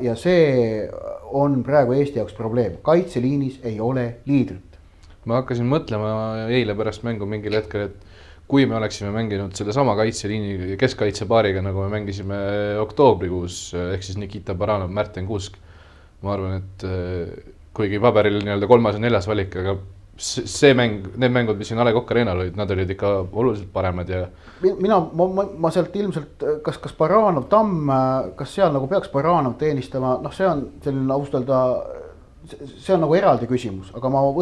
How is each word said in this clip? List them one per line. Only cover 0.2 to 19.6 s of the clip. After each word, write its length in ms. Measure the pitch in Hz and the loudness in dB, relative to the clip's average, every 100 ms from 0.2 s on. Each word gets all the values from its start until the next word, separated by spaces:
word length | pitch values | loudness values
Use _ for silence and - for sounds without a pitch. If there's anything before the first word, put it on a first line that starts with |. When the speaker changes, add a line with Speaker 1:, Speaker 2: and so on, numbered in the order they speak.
| 180 180 156 131 113 107 98 - - - 110 131 | 2 4 6 4 2 0 -6 -8 -10 -12 -4 0
Speaker 1:
on 240 | 143 135 120 | 2 2 2
praegu 240 | 147 123 135 | 4 4 4
Eesti 240 | 143 120 | 2 -2
jaoks 100 | 101 - | -6 -6
probleem. 400 | 110 120 107 80 | -2 0 0 0
Kaitseliinis 800 | - 170 180 131 127 143 135 - 120 | 2 2 2 -2 0 0 -2 -6 -8
ei 80 | 107 | -4
ole 260 | 113 131 120 117 | -2 0 -4 -6
liidrit. 560 | 131 139 120 92 - - - - - - 107 | 0 2 2 -4 -16 -20 -20 -20 -20 -12 -2
Speaker 2:
Ma 140 | 120 | -2
hakkasin 260 | 127 120 120 | 0 -2 2
mõtlema 800 | 156 - 110 107 110 110 110 113 | 0 0 -4 -2 -2 -4 -4 -2
eile 240 | 127 107 104 | 0 0 0
pärast 240 | 110 101 | -2 -4
mängu 240 | 120 113 101 | -6 -4 -4
mingil 320 | 107 104 107 | -6 -2 -2
hetkel, 300 | 107 104 101 | -2 -6 -6
et 180 | - - - - - - | -10 -20 -20 -20 -18 0
kui 140 | 139 127 | 2 2
me 60 | 113 | 2
oleksime 320 | 107 - 101 | -4 -4 -6
mänginud 400 | 107 113 101 98 95 | -4 -2 -4 -6 -6
sellesama 380 | 101 120 135 104 | -4 0 2 2
kaitseliini 760 | 110 - 101 107 101 98 90 | 0 -2 -4 -4 -4 -4 -4
ja 40 | 95 | 0
keskkaitsepaariga, 840 | 127 - 104 95 98 113 104 95 | 0 2 -2 -2 2 2 4 0
nagu 220 | 95 95 98 | -2 -2 -2
me 20 | |
mängisime 420 | 107 101 98 95 101 98 104 104 104 | -4 -4 -6 -6 -4 -2 -2 -2 -2
oktoobrikuus, 880 | 107 - 139 98 90 90 87 - - 87 90 | -2 6 6 6 0 -4 -4 -8 -8 -6 -4
ehk 80 | 95 | -4
siis 140 | 95 95 | -6 -8
Nikita 320 | 101 104 92 92 | -8 -10 -8 -4
Baranov, 320 | 104 104 90 | 0 0 -2
Märten 320 | 98 104 - | -4 -4 -4
Kuusk, 300 | 95 104 95 - - - - - - - | -6 -6 -6 -14 -20 -20 -20 -20 -20 -10
ma 140 | 98 | -6
arvan, 240 | 98 95 95 | -4 -4 -6
et, 260 | 95 - | -8 -10
äh, 680 | 95 92 90 90 85 - - - - | -6 -6 -4 -6 -8 -12 -18 -20 -14
kuigi 280 | - 101 101 | -4 -2 2
paberil 400 | 120 104 104 104 | 4 6 4 2
nii-öelda 260 | 101 101 107 | 0 0 6
kolmas 300 | 120 113 104 | 6 6 2
ja 20 | |
neljas 280 | 117 110 95 | 2 2 0
valik, 260 | 104 92 | -2 -2
aga 160 | 92 | -4